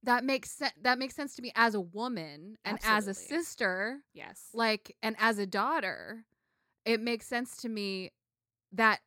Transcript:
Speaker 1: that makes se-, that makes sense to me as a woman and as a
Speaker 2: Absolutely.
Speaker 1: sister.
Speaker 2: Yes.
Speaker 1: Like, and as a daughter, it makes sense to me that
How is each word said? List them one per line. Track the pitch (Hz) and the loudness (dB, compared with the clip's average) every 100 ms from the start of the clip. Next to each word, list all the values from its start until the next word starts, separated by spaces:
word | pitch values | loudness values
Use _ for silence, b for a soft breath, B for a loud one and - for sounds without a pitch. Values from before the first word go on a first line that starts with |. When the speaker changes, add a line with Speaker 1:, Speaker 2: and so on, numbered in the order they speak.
Speaker 1:
that | 240 247 | 4 2
makes | 254 269 - | 4 0 0
se-, | - 277 - | -4 -4 0
that | 240 247 | 4 4
makes | 262 - | 2 -4
sense | 277 - | -8 -6
to | |
me | 247 220 | -6 4
as | 233 | 4
a | 208 | 4
woman | 175 190 240 226 156 147 175 220 - | -2 -4 -4 -4 -6 -12 -16 -10 -4
and | 214 | -2
as | 220 214 202 | 4 4 2
a | |
Speaker 2:
Absolutely. | 196 - 302 | -6 -2 -4
Speaker 1:
sister. | 330 - 214 185 214 269 _ | -4 -2 -2 0 -2 -4 _
Speaker 2:
Yes. | - - 196 - | -18 -16 -16 -12
Speaker 1:
Like, | 226 226 214 - - | 0 2 2 -4 -6
and | 220 220 | -4 2
as | 220 214 | 2 2
a | 196 | 0
daughter, | 196 233 320 196 - 87 226 226 _ _ _ _ _ - | 0 2 0 -2 -4 -10 -14 -16 _ _ _ _ _ 0
it | 226 | 0
makes | 233 233 - | 0 -4 -2
sense | 240 247 - | -4 -4 -8
to | 240 | -6
me | 220 202 190 185 _ _ _ _ _ _ | -4 -4 -4 -8 _ _ _ _ _ _
that | 190 220 208 | 2 4 4